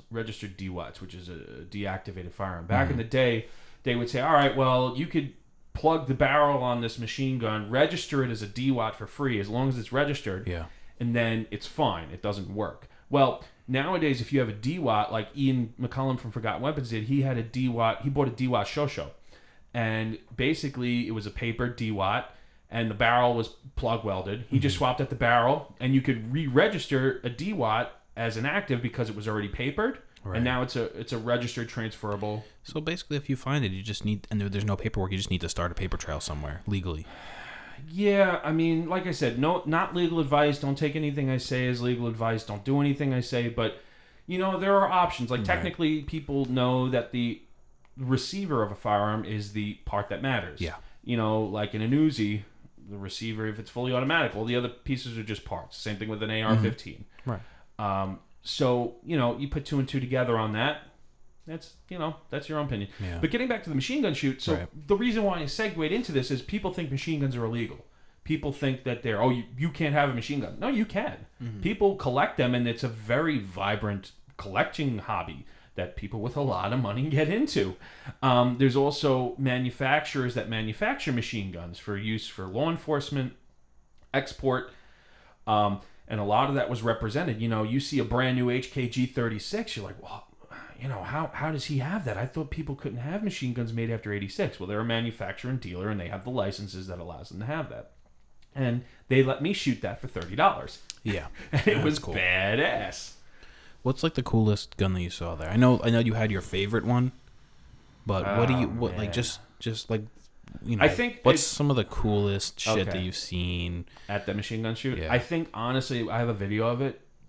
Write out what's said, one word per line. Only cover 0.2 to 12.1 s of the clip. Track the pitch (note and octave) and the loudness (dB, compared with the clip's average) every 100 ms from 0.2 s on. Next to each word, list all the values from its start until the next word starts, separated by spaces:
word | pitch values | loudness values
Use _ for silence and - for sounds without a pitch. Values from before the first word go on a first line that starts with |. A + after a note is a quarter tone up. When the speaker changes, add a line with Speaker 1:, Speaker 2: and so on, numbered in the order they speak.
| A2 G#2+ G#2 F#2 | -8 -8 -10 -8
Speaker 1:
D | F#2+ | -8
watts, | F2 C2+ - | -8 -10 -12
which | F2 | -14
is | F2+ F2 | -14 -14
a | E2 G1+ A#1+ F#2 | -14 -14 -16 -12
deactivated | G#2 G2+ F#2+ - F2+ F2 | -6 -6 -6 -8 -12 -10
firearm. | - F#2+ F2 F2 | -8 -6 -6 2
Back | B2 C3+ | 2 4
in | |
Speaker 2:
Mm-hmm. | B2+ | 0
Speaker 1:
the | |
day, | A2+ C3 B2+ A2+ - - - - | 0 2 4 2 -2 -12 -18 -6
they | B2+ A#2+ | -2 0
would | A#2+ | 0
say, | B2 | 0
"All | C#3+ | 6
right, | D3 C#3 C3+ | 6 6 4
well, | C3 B2+ B2+ B2 | 4 4 2 0
you | E3 | -2
could | D#3+ C#3+ - - - - | -2 -2 -6 -20 -20 -16
plug | - D#3 D#3+ C3 | 0 4 4 2
the | |
barrel | C3 C3+ D3 D3 C3+ | 2 4 6 6 4
on | B2 A#2+ | 2 0
this | A#2 - | -2 -4
machine | A2+ - C3+ B2+ | -6 -2 0 0
gun, | A2+ G#2+ G#2 | 0 -2 2
register | B2+ D#3+ F3 - C#3 | 4 4 2 -2 0
it | B2+ | 0
as | G#2+ | -2
a | G2+ | -6
D | G#2+ C3+ | -2 2
wat | B2 A2 - | 2 0 -4
for | G#2+ | -10
free, | - C3+ G#2+ | -2 0 0
as | G2 | 0
long | A#2 C3+ | 0 2
as | B2 | 0
it's | G#2+ | 0
registered, | B2+ D3 C3 G#2 F#2 G2 | 0 2 0 -4 -4 -4
Speaker 2:
Yeah. | E2+ D#2+ - - - | -6 -8 -14 -16 -4
Speaker 1:
and | A#2+ A#2+ | 0 2
then | A2+ A2 A2 | 2 0 -4
it's | G2+ - | -8 -6
fine. | - B2+ E2+ D2+ | 0 0 0 -6